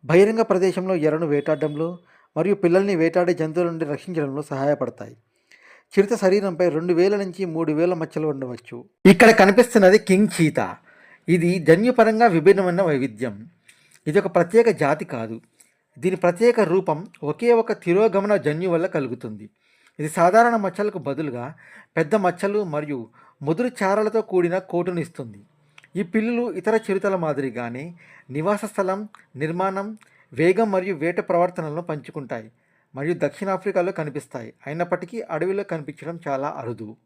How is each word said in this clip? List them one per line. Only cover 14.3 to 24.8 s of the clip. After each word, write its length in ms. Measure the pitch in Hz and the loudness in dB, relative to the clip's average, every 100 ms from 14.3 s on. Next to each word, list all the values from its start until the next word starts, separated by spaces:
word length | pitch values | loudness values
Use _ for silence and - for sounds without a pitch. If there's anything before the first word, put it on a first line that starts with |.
ప్రత్యేక 340 | 175 175 220 226 | 0 4 4 4
జాతి 360 | 170 147 151 | 2 0 -2
కాదు. 360 | - 120 113 113 _ _ _ _ _ - | -6 -10 -10 -12 _ _ _ _ _ -6
దీని 200 | 165 185 | -6 0
ప్రత్యేక 440 | 175 175 233 233 | 0 4 2 4
రూపం 380 | 185 185 180 151 202 _ | 2 0 0 -6 -8 _
ఒకే 260 | 143 147 240 | -8 -2 2
ఒక 200 | 233 226 | 2 2
తిరోగమన 640 | 196 175 180 220 190 202 202 | -4 0 2 2 0 0 0
జన్యు 320 | 147 156 185 | 0 -2 -2
వల్ల 160 | 170 180 | -2 -2
కలుగుతుంది. 600 | 160 131 117 117 104 107 _ _ _ _ - | -4 -6 -8 -12 -14 -18 _ _ _ _ -10
ఇది 100 | 151 | -6
సాధారణ 480 | 185 175 214 240 226 | 2 4 6 4 2
మచ్చలకు 420 | 190 - 208 185 | -2 -4 -6 -4
బదులుగా 460 | 131 139 151 120 127 - - - _ 160 | -8 -6 -6 -8 -12 -16 -20 -20 _ -4
పెద్ద 180 | 156 | 0
మచ్చలు 460 | 214 185 175 196 208 | 0 0 -2 -4 -4
మరియు 360 | 190 151 151 135 113 _ _ _ | -4 -6 -6 -8 -10 _ _ _
ముదురు 280 | 143 165 247 247 | -4 -2 -4 -2
చారలతో 400 | 190 208 214 220 | 0 0 0 -2
కూడిన 360 | 214 185 175 185 | -2 0 0 -2
కోటును 420 | 185 175 | -4 -4